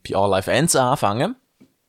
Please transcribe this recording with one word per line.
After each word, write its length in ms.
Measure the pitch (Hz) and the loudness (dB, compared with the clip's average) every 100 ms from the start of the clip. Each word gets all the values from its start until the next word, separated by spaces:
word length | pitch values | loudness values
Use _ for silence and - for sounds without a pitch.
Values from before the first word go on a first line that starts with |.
| - | -4
bei 80 | - | 0
All 140 | 101 | 2
Life 200 | 95 - | 0 0
Ends 240 | 104 170 143 | 0 2 2
anfangen. 600 | 127 139 101 107 170 254 _ _ - _ | 0 0 -2 -2 -4 -6 _ _ -20 _